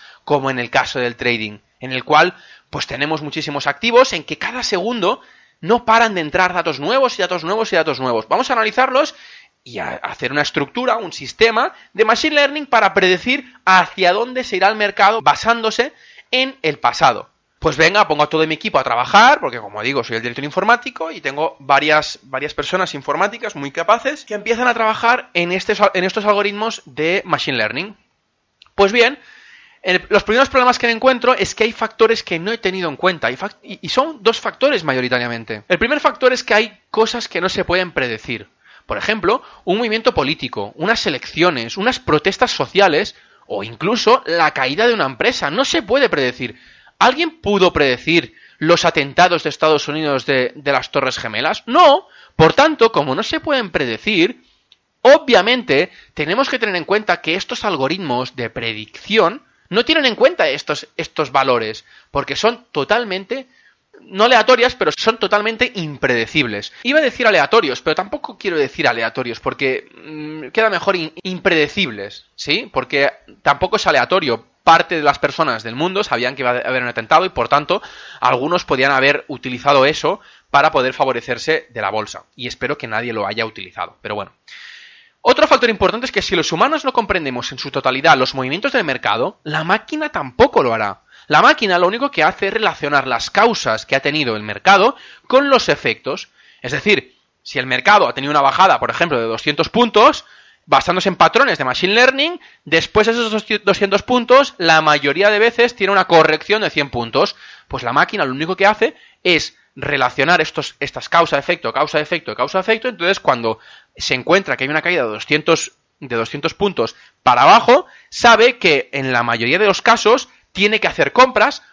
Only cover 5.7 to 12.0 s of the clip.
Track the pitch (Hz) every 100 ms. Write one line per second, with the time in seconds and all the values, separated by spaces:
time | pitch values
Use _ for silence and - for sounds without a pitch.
5.7 | 233 233 226 226 190 151 180 180 180 170
6.7 | 131 151 262 254 - 180 180 160 214 220
7.7 | 180 156 123 127 117 - 196 254 240 220
8.7 | 226 262 262 302 - - - _ _ -
9.7 | 185 165 - - - 123 147 143 160 139
10.7 | 240 247 226 185 - 131 - 226 220 311
11.7 | - _ 185